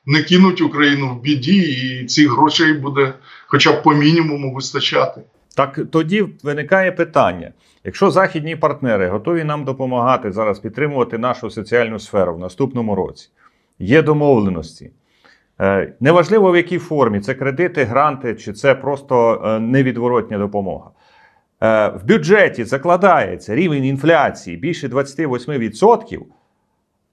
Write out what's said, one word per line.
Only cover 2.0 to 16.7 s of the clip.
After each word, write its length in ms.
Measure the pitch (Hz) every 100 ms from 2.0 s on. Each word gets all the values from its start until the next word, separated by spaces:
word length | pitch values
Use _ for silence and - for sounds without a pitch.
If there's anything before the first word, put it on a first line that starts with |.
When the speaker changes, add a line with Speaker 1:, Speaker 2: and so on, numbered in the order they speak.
| -
Speaker 1:
цих 260 | 156 143
грошей 420 | 123 151 160 160
буде 400 | 147 135 139 131 - - - -
хоча 240 | 139 147
б 120 | 147
по 100 | 156
мінімуму 600 | 147 147 165 156 143 135
вистачати. 680 | 127 - 135 - 170 165 - - _ _ -
Speaker 2:
Так 240 | 135 151 127
тоді 340 | 160 160 214 196 -
виникає 480 | 147 147 143 190 185
питання. 600 | 175 160 139 101 87 - _ _ _
Якщо 280 | 92 - 196
західні 440 | 185 190 165 151 160
партнери 520 | 151 143 127 104 90
готові 360 | 104 156 170
нам 200 | 151 147
допомагати 680 | 135 131 127 123 123 123 104
зараз 280 | 95 107 101
підтримувати 580 | 110 127 147 135 117 113
нашу 320 | 123 123 110
соціальну 500 | 113 98 120 113 107
сферу 360 | - 104 87 82
в 40 |
наступному 560 | 90 - 135 131 110 98
році, 340 | 73 - - _ _ _ _ -
є 220 | 95 156
домовленості, 920 | 151 147 147 120 98 85 - - - _ _ _ _ _ _ -
е, 320 | 95 98 - -
неважливо 520 | 131 175 160 214 190
в 40 | 175
якій 240 | -